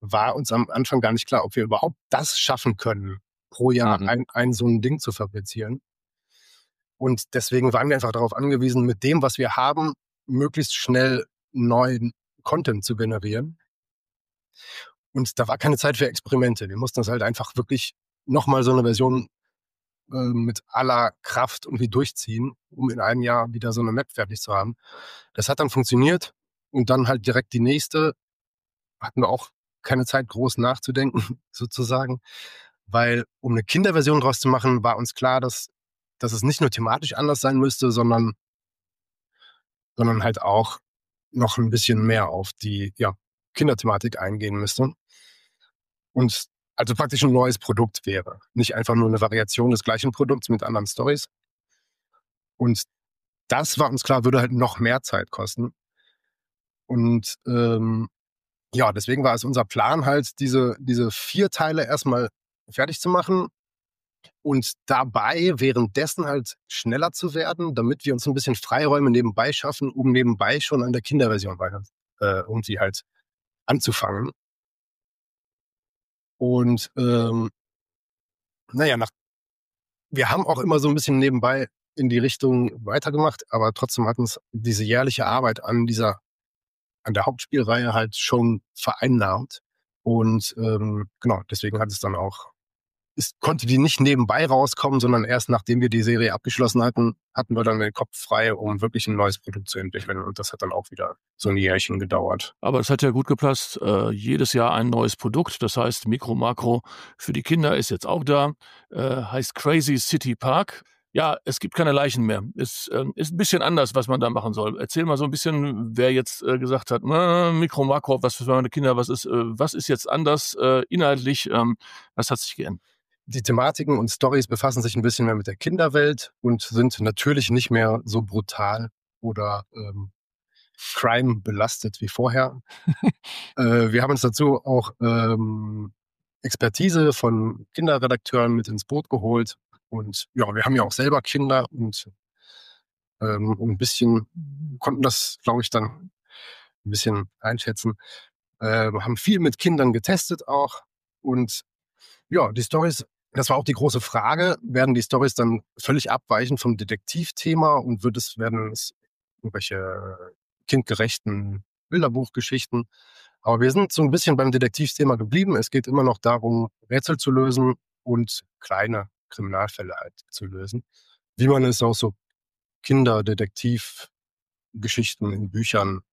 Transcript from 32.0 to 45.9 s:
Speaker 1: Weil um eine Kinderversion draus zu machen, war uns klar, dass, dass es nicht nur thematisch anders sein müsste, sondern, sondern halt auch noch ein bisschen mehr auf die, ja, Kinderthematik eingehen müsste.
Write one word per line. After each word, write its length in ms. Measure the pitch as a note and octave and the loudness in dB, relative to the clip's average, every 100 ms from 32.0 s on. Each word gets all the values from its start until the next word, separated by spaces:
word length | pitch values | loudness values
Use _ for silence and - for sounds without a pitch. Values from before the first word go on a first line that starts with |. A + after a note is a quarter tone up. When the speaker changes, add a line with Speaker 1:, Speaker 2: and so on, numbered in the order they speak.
| C3 B2+ - - - - - _ - | -2 -6 -10 -20 -20 -20 -20 _ -2
Speaker 1:
Weil 380 | A#2 A#2+ A#2+ - _ | 2 2 2 -2 _
um 120 | B2+ | -2
eine 120 | A#2 | -2
Kinderversion 560 | G2+ E3 G3 E3 C#3+ D3+ | 0 2 4 4 4 4
draus 200 | C3 B2+ | 2 2
zu 80 | C3+ | 2
machen, 340 | B2+ B2+ B2 | 2 2 2
war 120 | A#2 A2 | 2 0
uns 160 | A#2+ | -4
klar, 260 | - B2+ B2+ | 0 2 2
dass, 300 | B2+ - - _ _ _ _ _ | 0 -6 -12 _ _ _ _ _
dass 140 | A#2+ | -4
es 100 | A2 | 0
nicht 180 | C3 D3 | 0 2
nur 100 | C#3+ | 2
thematisch 440 | - A2+ B2+ D3 | 2 -2 -2 -4
anders 260 | - D3 C#3+ | -2 -2 0
sein 180 | C3+ C3+ | 2 2
müsste, 340 | C3+ - B2+ | 2 2 0
sondern, 420 | A#2 A#2 A2+ A2+ - _ _ _ _ _ _ _ _ _ _ _ _ _ _ _ - | 4 4 4 0 -4 _ _ _ _ _ _ _ _ _ _ _ _ _ _ _ 0
sondern 260 | A#2 A2 | 2 2
halt 180 | A2+ G#2+ | 0 0
auch 360 | G2 G#2 A2 - _ _ _ _ _ | 2 2 2 -6 _ _ _ _ _
noch 260 | B2 A#2 - | -2 0 2
ein 120 | A2+ | 0
bisschen 360 | A2+ - A2 A2 | 2 2 2 4
mehr 220 | A2 F2+ | 2 0
auf 240 | E2+ G2 | -4 -8
die, 400 | - G#2+ G2+ G2+ - | -8 -6 -4 -6 -2
ja, 180 | G#2 F#2+ _ _ _ | -4 -4 _ _ _
Kinderthematik 640 | - D3+ A2+ A#2 G2+ A2+ - | 0 2 2 0 0 -2 -6
eingehen 360 | F#2+ G#2+ G#2 G2+ | -6 -6 -4 -4
müsste. 360 | G#2 - C3+ - _ _ _ _ _ _ _ _ _ | -4 -2 -2 -4 _ _ _ _ _ _ _ _ _